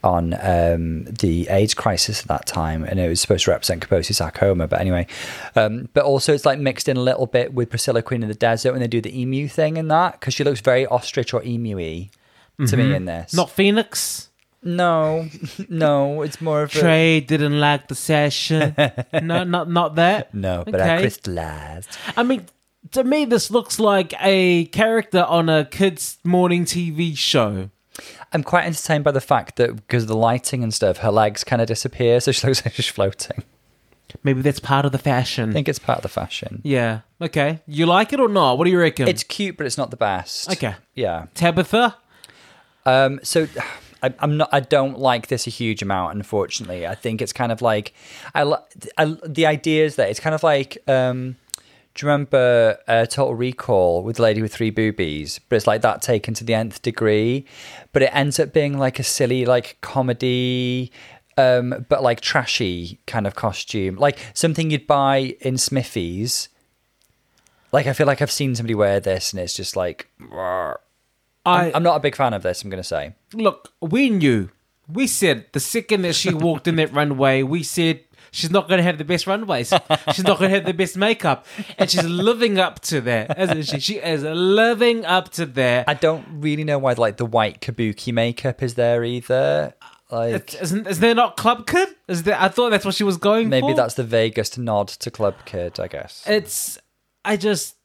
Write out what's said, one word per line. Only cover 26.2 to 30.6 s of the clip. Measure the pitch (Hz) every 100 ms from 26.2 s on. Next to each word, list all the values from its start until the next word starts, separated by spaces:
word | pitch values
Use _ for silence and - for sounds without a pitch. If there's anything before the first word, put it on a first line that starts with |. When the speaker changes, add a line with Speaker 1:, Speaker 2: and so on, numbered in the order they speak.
Speaker 2:
morning | 170 180 180 175 170
T | 175 175
V | 151 170 143
show. | - 147 107 101 95 _ _ - - - -
Speaker 1:
I'm | 165
quite | - 175 170
entertained | 160 - 151
by | 147
the | 135
fact | - 127 - -
that | 120 113
because | _ 123
of | 110
the | 110
lighting | 113 120 - 131